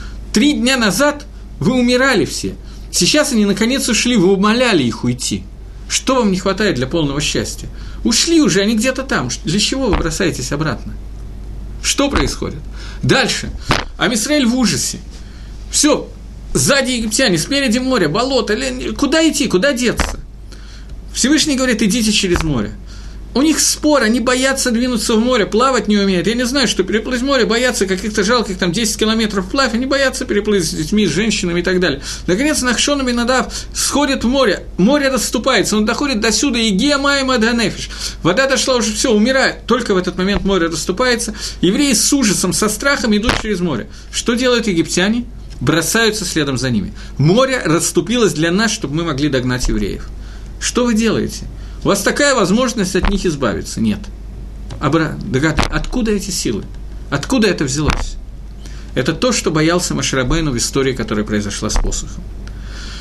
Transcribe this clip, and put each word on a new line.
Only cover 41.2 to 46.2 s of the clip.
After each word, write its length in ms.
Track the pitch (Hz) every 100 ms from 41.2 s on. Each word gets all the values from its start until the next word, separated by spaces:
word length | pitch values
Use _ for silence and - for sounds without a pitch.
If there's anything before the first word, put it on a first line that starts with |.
| 226 - - -
Евреи 320 | 170 240 285
с 220 | 240 -
ужасом, 400 | 277 220 170 185
со 160 | - 208
страхом 440 | 208 277 277 233
идут 200 | 208 240 -
через 180 | 214 190
море. 300 | 175 120 - - -
Что 260 | - - 240
делают 320 | 254 240 226
египтяне? 580 | 165 156 - 196 240 233 - - -
Бросаются 640 | 123 156 160 226 226 214